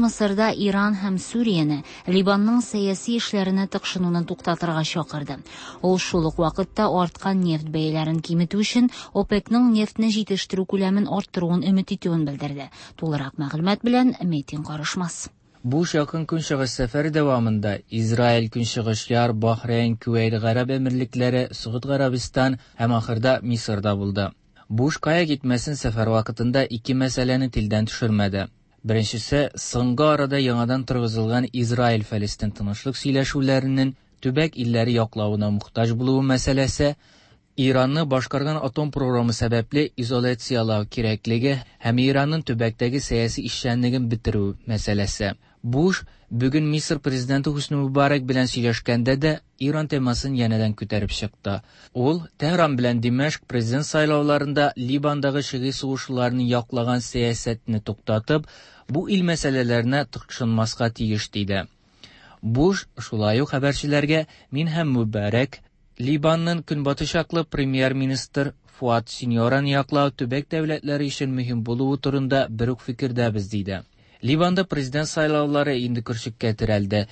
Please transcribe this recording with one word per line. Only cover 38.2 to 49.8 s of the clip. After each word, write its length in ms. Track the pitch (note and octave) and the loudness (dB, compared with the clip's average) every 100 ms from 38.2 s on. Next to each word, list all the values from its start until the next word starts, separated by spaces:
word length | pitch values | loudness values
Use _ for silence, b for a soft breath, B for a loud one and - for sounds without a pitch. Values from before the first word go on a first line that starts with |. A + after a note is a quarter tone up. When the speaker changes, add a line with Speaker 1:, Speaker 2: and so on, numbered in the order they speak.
| A#2 C#3 C#3+ D#3 | 0 -2 -2 -2
Speaker 2:
атом 320 | C3+ - D3+ | -2 -2 -4
програмы 420 | C#3 B2+ B2 A#2 | -2 0 2 2
сәбәпле 540 | A2 A#2 A#2 A2+ C#3+ D3+ - | 2 0 0 0 0 0 -2
изоляциялау 880 | A#2 B2+ B2 A#2+ - A#2+ A2+ G#2+ G#2 | -2 0 0 -2 -2 0 2 0 -2
кирәклеге 720 | - A2 G#2+ A#2 A2+ C3+ C3+ - b | -2 -2 0 0 0 2 -2 -6 b
һәм 200 | A#2 A#2+ | 0 2
Иранның 400 | C3 C#3 C#3+ D#3+ D3 | 4 4 2 -2 -2
төбәктәге 480 | A#2 A#2 A2+ A#2+ C#3 | 0 0 0 -2 -2
сәяси 460 | - A#2 A2+ - A#2+ | -2 0 0 -2 -6
эшчәнлеген 600 | - C3 A#2+ B2 C3 A#2 | -4 -2 0 2 0 -2
бетерү 460 | A2+ - G#2 G2+ G2 - | -2 0 0 -2 -4 -4
мәсьәләсе. 680 | G#2+ - G2+ G2+ - G2 - b b | -4 0 0 -2 -2 -4 -6 b b
Буш 400 | A#2+ C3 F3+ F#3 - b b | -2 2 2 0 -8 b b
бүген 380 | A#2 B2+ D3+ D3+ | 0 2 2 0
Мисыр 300 | D3+ - D3+ | -2 -2 -2
президенты 540 | C#3+ C3 B2 C#3 D3 | -2 -2 0 0 0
Хусни 220 | D3 - D3 | -2 -2 -2
Мубарак 480 | C3+ C#3 C#3 C#3+ B2+ | 0 2 4 2 0
белән 240 | C3 B2+ | 0 0
сөйләшкәндә 640 | B2+ A#2+ A2+ - A#2+ A#2+ C3+ | 0 0 0 0 0 2 2
дә 140 | D#3 D#3 _ - | 2 0 _ -6
Иран 240 | C3+ D#3 | -2 -2